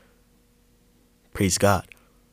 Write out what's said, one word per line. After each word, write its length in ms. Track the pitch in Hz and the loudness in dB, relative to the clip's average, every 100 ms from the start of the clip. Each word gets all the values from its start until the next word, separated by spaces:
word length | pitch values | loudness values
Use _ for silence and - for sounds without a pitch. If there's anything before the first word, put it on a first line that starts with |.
| _ _ _ _ _ _ _ _ _ _ _ _ _ | _ _ _ _ _ _ _ _ _ _ _ _ _
Praise 240 | - 98 - | -4 -2 0
God. 300 | 101 95 - - _ _ _ | 0 0 -4 -20 _ _ _